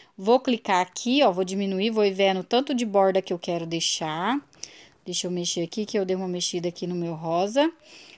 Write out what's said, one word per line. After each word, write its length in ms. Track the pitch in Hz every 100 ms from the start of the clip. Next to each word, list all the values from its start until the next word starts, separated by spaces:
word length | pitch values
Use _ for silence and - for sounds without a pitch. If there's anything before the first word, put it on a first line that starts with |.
| - -
vou 220 | 190 254
clicar 400 | 262 226 - 185
aqui, 420 | 180 - 240 269
ó, 80 | 262
vou 120 | 180
diminuir, 460 | 185 190 196 190 214
vou 160 | 220 202
ir 80 |
vendo 260 | 190 196 190
o 40 | 180
tanto 280 | 233 277
de 120 | 262 233
borda 360 | 196 190 190
que 120 | 190
eu 40 | 175
quero 280 | - 170 165
deixar. 760 | 165 - - 160 156 190 277 - _ - - - _
Deixa 240 | - 175 180
eu 40 |
mexer 320 | 180 175 -
aqui, 220 | 170 - 208
que 140 | 214
eu 60 | 190
dei 100 | 185
uma 140 | 185
mexida 400 | 175 175 175 170
aqui 180 | 170 175
no 80 | 175
meu 180 | 170
rosa. 560 | 156 165 170 196 240 311 - - - -